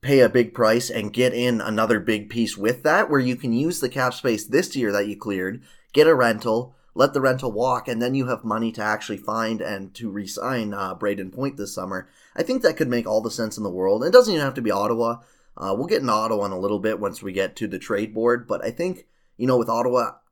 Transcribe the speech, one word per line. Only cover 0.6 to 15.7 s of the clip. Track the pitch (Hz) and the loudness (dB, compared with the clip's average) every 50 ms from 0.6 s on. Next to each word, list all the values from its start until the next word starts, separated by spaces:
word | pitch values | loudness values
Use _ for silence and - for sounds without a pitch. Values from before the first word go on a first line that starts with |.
| 117 110 110 120 120 - | 4 4 4 4 0 -2
and | - 120 104 104 - | -4 -4 -6 -4 0
get | 117 127 123 98 | 2 2 2 2
in | 117 123 123 120 110 | 2 0 2 0 0
another | - 104 110 107 110 107 117 107 | -2 -2 0 0 2 2 2 0
big | 90 - 113 107 104 104 | 2 0 -2 -2 -2 -6
piece | - 117 117 110 - | -2 -2 -2 -2 -2
with | 101 98 110 127 - - | -2 -2 -2 -2 0 0
that, | 151 156 196 214 170 | 2 2 2 2 2
where | 151 139 | 2 0
you | 127 123 127 | 2 0 -2
can | 123 - 127 113 | -4 -2 -2 0
use | 120 143 165 180 - | 0 0 0 -2 -2
the | - 123 | -4 -4
cap | - 139 127 127 123 | -2 0 -2 -2 -2
space | - - 131 113 107 - | -2 -2 -2 -2 -2 -4
this | - 120 151 - - - | 0 2 2 2 2 -2
year | 139 123 104 101 | -2 -2 0 0
that | 101 101 104 | 0 0 -2
you | 104 | -4
cleared, | 101 - 110 101 92 92 92 107 131 - _ - - _ _ - | -8 -6 -4 -4 -2 -2 -4 -6 -8 -14 _ -20 -20 _ _ 4
get | 143 156 | 6 6
a | 160 165 | 6 6
rental, | 131 123 117 110 107 107 113 110 117 123 - _ _ _ _ _ | 6 4 2 2 0 -2 -2 0 0 -2 -6 _ _ _ _ _
let | - 131 143 139 | 2 2 4 4
the | 139 | 2
rental | 131 131 127 127 131 123 | 2 2 0 0 -2 -4
walk, | 101 104 120 131 - 131 - - | -2 0 0 0 0 -2 -2 -4
and | 120 113 | -2 -2
then | 120 127 131 | 0 0 0
you | 135 127 123 | 0 0 -2
have | 123 110 - | -4 -4 -2
money | 113 104 110 117 113 | -4 -2 -2 -2 -4
to | 113 117 104 | -4 -4 -2
actually | 107 107 107 - - 107 | -2 -2 -2 -4 -6 -8
find | 98 - - 107 113 113 110 113 104 | -6 -4 -4 -2 -2 -2 -2 -2 -4
and | - 82 101 98 98 95 98 | -4 -6 -6 -8 -10 -14 -14
to | - 117 110 | -10 -10 -8
re-sign, | 95 104 101 92 - - - 123 131 120 110 104 101 | -6 -6 -8 -8 -8 -8 -4 -4 -4 -4 -4 -4 -6
uh, | 101 98 92 92 | -6 -6 -8 -6
Brayden | 87 - 104 104 98 95 95 - | -4 -4 -4 -2 -4 -6 -10 -8
Point | 127 135 139 135 | -6 -6 -6 -6
this | - 104 - - | -6 -10 -10 -8
summer. | - 92 95 95 95 90 _ _ _ _ _ _ | -8 -8 -6 -6 -8 -10 _ _ _ _ _ _
I | - - | -6 -2
think | - 254 262 - | -2 -2 2 2
that | 180 - | 2 2
could | - 156 127 | 2 -2 0
make | 123 120 117 - | 0 -2 0 2
all | 107 110 110 | 0 0 0
the | 117 | 0
sense | - - 117 110 - | -4 -4 -6 -6 -4
in | - 107 | -6 -6
the | 98 | -6
world. | 87 92 95 95 101 113 123 | -2 0 2 2 2 2 2
It | 165 190 | 6 6
doesn't | 247 247 214 190 | 6 6 6 2
even | 156 147 | 0 0
have | 135 131 | -2 -2
to | - 117 | -2 -2
be | 107 | 0
Ottawa. | 98 98 104 110 117 113 117 113 120 135 - _ _ _ _ _ - | 0 0 0 0 0 0 0 -2 -2 -6 -12 _ _ _ _ _ -16
Uh, | - - 98 | -8 -4 -4